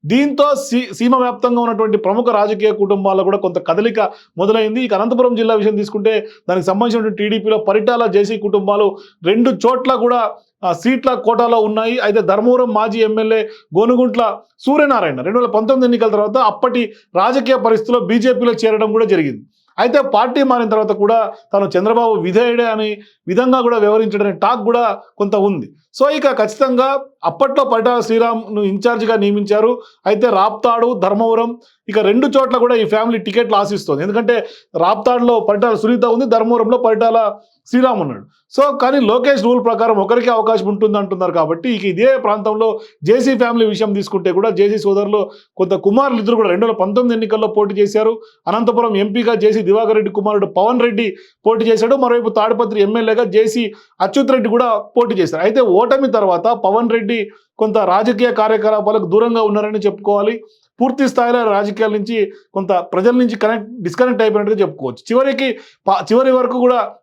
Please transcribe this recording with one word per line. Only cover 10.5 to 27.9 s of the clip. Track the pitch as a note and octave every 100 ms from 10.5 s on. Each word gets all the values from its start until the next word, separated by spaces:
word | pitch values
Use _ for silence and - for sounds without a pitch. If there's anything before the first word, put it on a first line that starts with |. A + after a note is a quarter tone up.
| _
ఆ, | F#3
సీట్ల | E3 A#3+ B3+ C4
కోటాలో | B3 - A#3 A#3 A#3
ఉన్నాయి. | G#3+ G#3+ A3+ B3
అయితే | G#3 G#3+
ధర్మవరం | F#3 G3+ A#3 B3 B3
మాజీ | G#3 A3 A3
ఎమ్మెల్యే | A3 A3 A3 A3 G#3+ - _ E3
గోనుగుంట్ల | A#3 B3 B3+ A3 A3 - _ _
సూర్యనారాయణ | - D4 D4 B3 E3+ C3
రెండు | C#3 A#3
వేల | A#3+
పంతొమ్మిది | G#3 A3 C4 B3
ఎన్నికల | A#3+ A3
తర్వాత | G#3 G#3 A#3+
అప్పటి | B3+ D4+ B3+ B3 A3 - _ F3+
రాజకీయ | G#3 C4 A#3+ C4
పరిస్థితుల్లో | G#3+ A3 A3 A#3+ F#3
బీజేపీలో | A#3 B3 B3 A#3+
చేరడం | A3+ A3 G#3+ A3
కూడా | A3 A3
జరిగింది. | F#3 D3 A2 - _ _ -
అయితే | A#3+ C#4+ C4+
పార్టీ | G#3+ B3 B3+
మారిన | C4+ B3 A3
తర్వాత | G#3+ G#3+
కూడా | F#3+ G3+ A3+ G#3+ - _
తను | G3+ G3 F#3+
చంద్రబాబు | G3+ A3+ A3+
విధేయుడే | G#3 F3 F#3+ A#3+ A#3+ A#3
అనే | G#3+ G#3+ G#3 - _ -
విధంగా | F#3 B3+ B3+
కూడా | A#3+ A3+
వ్యవహరించడనే | G#3 A3 A3 G3+ G3+
టాక్ | E3+ G#3+ B3
కూడా | G#3 A#3+ A#3 - - _
కొంత | G3+ G#3
ఉంది. | G3+ E3+ G#2 _ _ -
So | C4+ D4
ఇక | C#4 B3
ఖచ్చితంగా | G#3+ - C4+ B3 C4+ C#4 - _
అప్పట్లో | E3 E3 C4+ C#4
పరిటాల | C4+ A3+ A3+